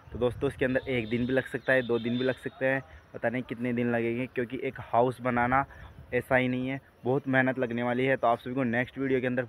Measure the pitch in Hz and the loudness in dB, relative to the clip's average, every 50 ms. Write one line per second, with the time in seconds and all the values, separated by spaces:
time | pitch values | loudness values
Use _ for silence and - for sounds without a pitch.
0 | - - - 107 120 123 110 - 143 139 - - 139 127 127 131 - 139 131 123 | -16 -12 -4 -2 0 0 0 0 -2 -2 -2 0 0 0 0 0 -2 -2 -2 -2
1 | 113 107 120 117 123 120 135 131 127 - - 127 - - 131 131 127 113 117 117 | -2 -2 -2 -2 0 0 0 0 0 -2 -4 -4 0 2 2 2 2 2 0 0
2 | 113 120 120 123 127 131 123 - - - - - 131 131 135 135 - - - - | 0 0 -2 0 0 -2 -2 -2 -6 -10 -6 -2 0 0 0 0 -4 -8 -16 -20
3 | - - - 120 - 117 113 127 120 - 131 113 120 123 120 117 123 120 117 117 | -20 -18 -10 -4 -4 -2 -2 -2 -4 -6 -8 -6 -4 -2 0 0 0 0 0 0
4 | 117 117 117 120 131 123 - - 123 110 127 120 - 131 - - 117 - - 117 | 0 0 -2 -2 -4 -6 -4 -4 -4 -4 -4 -6 -6 -6 -8 -8 -6 0 2 4
5 | 123 131 120 - 120 127 120 120 120 123 131 135 139 - - - - - - - | 4 4 2 -2 -2 0 2 2 2 4 2 2 0 -2 -6 -18 -20 -20 -20 -20
6 | - - - 123 120 - 135 127 127 127 127 127 127 131 135 135 - - _ _ | -8 -4 -2 -2 0 2 2 2 2 2 -2 -2 -4 -6 -6 -8 -10 -14 _ _
7 | - 120 131 143 - 139 131 131 127 131 127 131 127 117 117 117 120 123 123 123 | -2 0 0 0 0 2 4 4 4 4 2 0 -2 -2 -2 -2 -2 0 0 0
8 | 131 135 135 127 - 117 120 117 - 127 127 135 131 117 113 120 127 - - 131 | 2 2 2 2 4 2 2 2 -2 -4 -4 -2 0 0 2 0 0 -2 -4 -4
9 | 135 135 131 131 120 127 123 127 123 | -2 0 0 0 0 0 -2 -2 -4